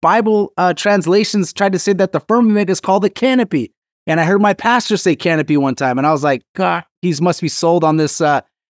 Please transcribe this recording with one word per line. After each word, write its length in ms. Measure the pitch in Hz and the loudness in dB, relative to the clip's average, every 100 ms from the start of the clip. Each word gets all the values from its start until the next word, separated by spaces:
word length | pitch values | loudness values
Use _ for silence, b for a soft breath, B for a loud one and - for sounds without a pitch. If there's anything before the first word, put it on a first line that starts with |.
Bible, 520 | 165 214 220 214 196 - | 0 2 2 0 -2 -2
uh, 160 | 180 | -2
translations 760 | 170 208 202 165 196 208 208 175 | 0 0 0 2 0 0 -2 -2
tried 220 | - 196 | -2 -2
to 60 | 185 | 0
say 140 | - | 0
that 200 | 196 190 | 0 0
the 60 | 156 | -2
firmament 480 | - 233 226 208 190 | 0 2 4 2 0
is 100 | 185 | -2
called 240 | - 196 | 0 0
a 60 | 196 | 0
canopy. 640 | - 262 254 214 151 110 _ _ _ - | 0 0 0 0 -2 -4 _ _ _ -4
And 120 | 160 | -2
I 40 | 165 | 0
heard 160 | 196 | 2
my 120 | 208 | 2
pastor 440 | - - 240 - 202 | 0 0 0 0 -2
say 180 | 185 151 | 0 -2
canopy 420 | 175 160 151 147 | 0 -2 0 0
one 180 | 139 127 | 0 -2
time, 220 | 135 127 | -2 0
and 80 | 147 | 0
I 60 | |
was 120 | 151 | 0
like, 200 | 147 131 - | 0 -2 -6
God, 300 | - 180 170 - _ 180 | -4 -2 -2 -8 _ -4
he's 160 | 143 | 0
must 180 | 180 160 | 0 0
be 80 | 165 | -4
sold 380 | - 165 175 160 | -2 0 2 2
on 100 | 156 | 2
this, 240 | 151 - | 0 -2
uh, 220 | 156 139 - _ | -2 -2 -4 _